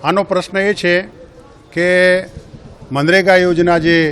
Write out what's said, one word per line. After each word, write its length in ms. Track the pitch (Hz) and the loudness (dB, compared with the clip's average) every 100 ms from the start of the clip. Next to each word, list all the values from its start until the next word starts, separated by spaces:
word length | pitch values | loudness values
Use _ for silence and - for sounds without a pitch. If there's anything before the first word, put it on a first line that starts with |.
આનો 240 | 147 185 196 | 0 -2 -2
પ્રશ્ન 320 | 285 - 190 | -4 -4 -4
એ 160 | 202 | -2
છે 200 | 208 175 175 208 - - - - - - | -2 -2 -2 -4 -18 -20 -20 -20 -20 -12
કે 160 | 165 175 180 185 185 190 - - - - - - | -4 0 2 2 0 -4 -18 -20 -20 -20 -20 -8
મનરેગા 480 | 131 151 190 185 185 | -4 2 2 4 2
યોજના 400 | 180 170 175 170 | 2 0 0 0
જે 180 | 165 165 160 | 2 0 0